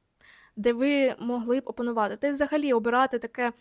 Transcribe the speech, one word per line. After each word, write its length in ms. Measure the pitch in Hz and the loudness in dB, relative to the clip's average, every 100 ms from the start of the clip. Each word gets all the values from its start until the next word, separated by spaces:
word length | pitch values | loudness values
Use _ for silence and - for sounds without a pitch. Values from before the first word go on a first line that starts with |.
| _ _ _ - _ - | _ _ _ -20 _ -4
де 160 | 220 | 0
ви 420 | 240 269 285 262 - | 2 2 4 2 0
могли 420 | 233 240 233 254 | -4 -4 0 -2
б 20 | - | -2
опанувати. 500 | 226 240 233 208 208 | -6 -4 0 -2 0
Та 100 | 285 | -2
й 60 | |
взагалі 400 | 277 285 302 294 | 0 0 0 2
обирати 460 | 240 226 240 269 240 | 2 2 2 2 0
таке, 340 | 226 - 240 226 | -6 -4 -4 -4